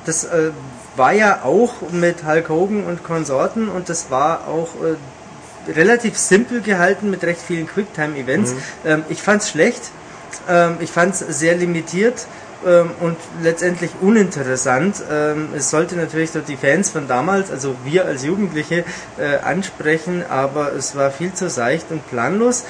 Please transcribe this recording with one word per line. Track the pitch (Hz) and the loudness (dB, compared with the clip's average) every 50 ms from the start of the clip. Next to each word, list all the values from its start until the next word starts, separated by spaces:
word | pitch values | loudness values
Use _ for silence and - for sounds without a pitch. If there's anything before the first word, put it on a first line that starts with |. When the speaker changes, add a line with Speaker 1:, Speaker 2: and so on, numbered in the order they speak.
| - | -6
Speaker 1:
Das, | - 160 - - | -4 -4 -4 -2
äh, | - 170 165 156 160 151 139 135 131 123 - - - - | 0 0 2 2 0 -2 -6 -12 -16 -16 -16 -18 -8 0
war | - 127 135 | 4 4 6
ja | 180 208 220 202 190 - - | 6 6 6 4 4 2 2
auch | 131 156 196 240 233 - - 185 151 | 4 4 4 4 4 2 -4 -8 -4
mit | 170 175 175 175 170 170 151 | -2 2 2 2 2 0 0
Hulk | 156 156 165 160 - | 0 2 2 2 2
Hogan | 156 160 185 196 214 208 185 | 2 2 2 2 0 -2 -2
und | 170 175 165 - | -4 -6 -6 -6
Konsorten | - 165 165 156 143 135 135 160 190 - 226 220 208 | -4 -4 -2 -2 0 0 0 0 0 0 -2 -2 -2
und | 180 185 180 - | -4 -4 -6 -6
das | 165 - - - | -6 -6 -4 -2
war | 131 131 143 160 165 160 - 147 | 0 2 2 2 2 0 -4 -4
auch, | 151 160 165 165 - 156 156 | -4 -4 -4 -4 -6 -4 -2
äh, | 165 160 151 139 131 - - - - - - - - - - - - | -2 -2 -2 -6 -12 -18 -20 -20 -20 -20 -20 -20 -20 -20 -12 -10 -2
relativ | - 151 165 208 240 233 233 214 - - | 2 4 6 6 6 4 2 0 -2 -2
simpel | - - 180 202 240 - 247 240 | 2 4 4 4 4 2 -2 -4
gehalten | 190 214 202 180 175 185 202 196 214 208 | 0 0 2 4 4 4 4 2 0 -2
mit | 190 180 - | -2 0 -2
recht | 165 170 - | -2 -2 -4
vielen | - - 175 165 160 160 | -4 -6 -4 -4 -4 -4
Quicktime-Events. | - 196 214 202 - - 151 151 156 143 127 123 131 185 208 120 127 | -4 -4 -4 -4 -4 -4 -4 -2 -2 -4 -2 0 0 2 0 0 -2
Speaker 2:
Mhm. | 131 135 - - - - | -6 -8 -10 -12 -6 0
Speaker 1:
Ähm, | 160 156 156 156 - | 0 0 0 0 -4
ich | 160 - - | -8 -2 2
fand's | - 208 208 - - | 2 2 2 2 0
schlecht. | - 151 170 226 233 - - - - - - - - - - - - - - - | 2 2 2 2 2 -2 -8 -16 -16 -18 -20 -20 -18 -18 -18 -16 -16 -10 -2 2
Ähm, | 180 175 170 170 165 165 | 4 6 6 4 2 -2
ich | 170 156 | -6 -2
fand's | - 170 175 185 190 - | 0 2 2 2 2 -2
sehr | - - 160 139 160 165 170 | -4 -6 -4 0 2 2 2
limitiert, | 175 175 175 170 170 160 - - 180 208 240 247 - - - - - - - - - - | 2 2 0 0 -2 -4 -4 -2 0 2 2 0 -2 -6 -14 -16 -18 -18 -18 -16 -4 2
ähm, | 180 175 175 170 165 170 - | 6 6 6 6 4 0 -4
und | 175 170 165 165 - - - 165 | -4 -4 -4 -4 -10 -14 -10 -2
letztendlich | 165 165 170 165 175 180 175 170 175 160 - - | 0 0 0 2 0 0 0 -2 -4 -6 -4 2
uninteressant. | 185 196 226 226 196 170 - 147 135 127 131 127 - 135 127 131 160 196 202 - - - | 4 6 6 6 6 4 2 -2 -2 -2 -2 0 2 2 2 4 2 0 0 -2 -6 -4
Ähm, | 151 151 151 151 151 151 156 143 - | -2 0 0 0 0 -2 -4 -4 -4
es | 147 139 - | -4 -2 0
sollte | - 156 170 170 180 | 2 0 0 0 -2
natürlich | 175 165 139 - 156 160 160 - | -4 -4 -2 -2 -2 -2 -2 -4
dort | 156 147 147 | -6 -6 -6
die | 143 131 | -6 -2
Fans | - 139 147 170 202 - | 2 2 2 2 2 0
von | - 160 139 131 | -4 -4 -2 0
damals, | 127 123 139 175 196 196 190 - | 0 0 2 2 0 0 0 -2
also | 151 139 131 139 131 127 123 | -6 -6 -4 -4 -6 -6 -4
wir | 139 151 185 180 | -2 0 0 0
als | 160 151 131 131 | 0 -2 -4 -2
Jugendliche, | 147 185 196 214 175 151 151 147 - 165 175 170 - - - - - - - | -2 0 0 -2 -2 -2 -4 -4 -2 -2 -2 -2 -4 -8 -12 -14 -14 -8 -6
äh, | 147 147 143 - - | -2 0 0 0 0
ansprechen, | - 143 185 202 - - - - 151 156 160 - 180 180 175 - - | 0 -2 -2 -4 -6 -8 -4 0 0 0 0 0 -2 -4 -4 -4 -2
aber | - 131 135 135 135 151 147 139 - | -2 0 0 0 0 -2 -2 -2 -2
es | 143 131 - - | -4 -6 -6 -2
war | 143 139 139 | 0 0 0
viel | 139 - 170 185 185 | 0 -2 -4 -6 -4
zu | - 185 170 | -4 -4 -4
seicht | - 127 117 120 143 165 - - | -2 -2 0 0 0 -2 -2 -6
und | 165 151 131 - | -8 -8 -8 -6
planlos. | 127 117 117 135 175 208 233 247 240 - - - | -4 -2 -2 0 0 2 2 2 2 0 -4 -10